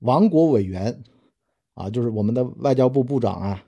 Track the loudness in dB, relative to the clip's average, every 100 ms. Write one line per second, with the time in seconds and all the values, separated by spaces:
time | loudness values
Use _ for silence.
0 | 0 2 4 4 4 2 0 -4 -6 -6
1 | -16 _ _ _ _ _ _ -12 -8 -4
2 | -4 -2 -2 0 -4 -4 -2 2 2 2
3 | 0 0 -2 -4 -6 -8